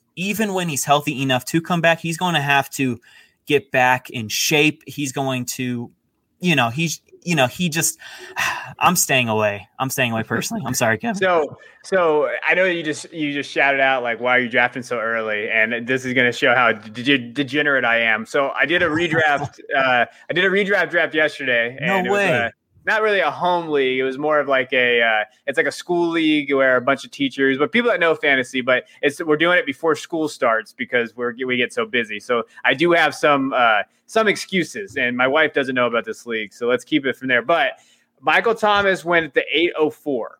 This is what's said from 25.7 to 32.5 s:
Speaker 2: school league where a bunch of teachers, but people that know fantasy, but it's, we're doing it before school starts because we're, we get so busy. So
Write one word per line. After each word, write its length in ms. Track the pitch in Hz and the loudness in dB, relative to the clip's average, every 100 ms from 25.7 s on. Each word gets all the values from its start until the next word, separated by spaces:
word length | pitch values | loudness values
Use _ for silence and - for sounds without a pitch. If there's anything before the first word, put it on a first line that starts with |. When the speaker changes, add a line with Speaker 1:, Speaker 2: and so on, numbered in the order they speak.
Speaker 2:
school 360 | - - 175 170 | -4 -2 0 0
league 420 | 165 156 151 139 | 2 2 2 2
where 260 | 139 131 127 | 2 4 2
a 40 | |
bunch 240 | 123 135 | 2 -2
of 60 | - | -4
teachers, 480 | - 139 135 135 135 | -6 -4 0 0 2
but 140 | 147 | 0
people 180 | 226 240 | 2 2
that 100 | 180 | 2
know 140 | 170 | 2
fantasy, 480 | 156 151 135 123 131 | 2 2 2 0 -2
but 220 | 123 127 - _ | 0 0 -2 _
it's, 200 | 143 143 | -2 -2
we're 140 | 165 151 | 0 2
doing 220 | 170 180 | 2 2
it 80 | 143 | 0
before 280 | 123 160 | -2 -2
school 340 | 147 - 170 151 | -2 -4 -4 -4
starts 440 | - 123 110 107 | -2 0 0 -4
because 420 | - 120 123 117 | -10 -4 -2 -2
we're, 200 | 123 120 117 127 | -4 -6 -6 -4
we 120 | 123 | -2
get 160 | 120 | -2
so 100 | - | -4
busy. 340 | 110 120 107 104 | -4 -2 -4 -6
So 260 | - 120 110 | -4 -4 -4